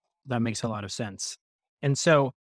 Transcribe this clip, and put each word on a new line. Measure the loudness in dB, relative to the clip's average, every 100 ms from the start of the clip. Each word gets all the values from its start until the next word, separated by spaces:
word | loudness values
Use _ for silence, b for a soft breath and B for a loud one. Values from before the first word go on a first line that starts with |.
| _ _ -6
That | -2
makes | -2 -2
a | -4
lot | -4
of | -6
sense. | -6 -8 -8 -10 -12 _ _ _ _
And | -2 2
so | 4 6 4 -2